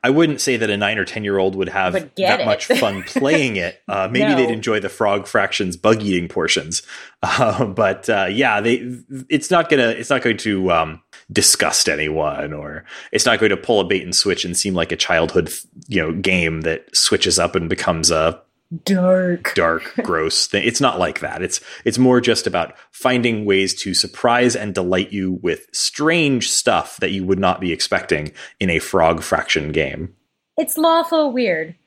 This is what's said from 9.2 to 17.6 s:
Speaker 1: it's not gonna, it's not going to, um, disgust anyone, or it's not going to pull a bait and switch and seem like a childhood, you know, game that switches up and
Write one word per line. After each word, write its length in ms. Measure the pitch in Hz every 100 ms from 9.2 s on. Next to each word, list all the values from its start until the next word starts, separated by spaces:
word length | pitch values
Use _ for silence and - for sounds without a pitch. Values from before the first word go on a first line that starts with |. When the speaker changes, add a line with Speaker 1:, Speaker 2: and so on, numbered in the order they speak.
| 131
Speaker 1:
it's 200 | 156 -
not 180 | 180 160
gonna, 200 | 147 117
it's 240 | 110 120
not 100 | 135
going 160 | 123 107
to, 340 | 110 98 92
um, 300 | 85 80 80 _ - _
disgust 580 | 101 - - 80 - -
anyone, 640 | 73 76 78 76 73 73
or 320 | 76 73 76 - - -
it's 140 | 104 127
not 140 | 110
going 100 | 107
to 80 | 98
pull 220 | - 110
a 40 |
bait 200 | 90 95
and 120 | 80 87
switch 300 | 101 90 92
and 100 | 87
seem 200 | 101 90
like 160 | 82
a 40 | 82
childhood, 540 | - 85 82 92 85 - - - -
you 120 | 95
know, 120 | 80
game 500 | 82 95 92 82 80
that 340 | 80 80 - -
switches 440 | - 98 95 85
up 160 | 87
and 120 | 95